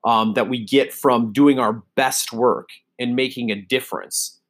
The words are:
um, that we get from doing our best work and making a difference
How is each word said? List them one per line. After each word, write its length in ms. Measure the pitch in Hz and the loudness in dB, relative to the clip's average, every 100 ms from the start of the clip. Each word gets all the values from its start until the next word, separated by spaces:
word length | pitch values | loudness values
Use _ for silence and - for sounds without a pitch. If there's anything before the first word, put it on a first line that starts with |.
um, 300 | - 113 110 | 2 2 2
that 140 | 107 107 | 0 -2
we 160 | 127 | -4
get 280 | 104 135 131 | 2 2 2
from 400 | - 143 120 113 | 0 2 2 0
doing 260 | 104 143 131 | 4 4 4
our 240 | 110 113 _ | 0 -2 _
best 380 | - 131 - - | -2 0 -2 -6
work 380 | 113 123 - - - _ - | 0 2 0 -6 -20 _ -8
and 180 | 123 123 | -4 -2
making 340 | 131 127 117 | -2 -4 -6
a 100 | 101 | -6
difference 760 | 92 127 - - - - - _ | -2 -4 -2 -10 -8 -8 -8 _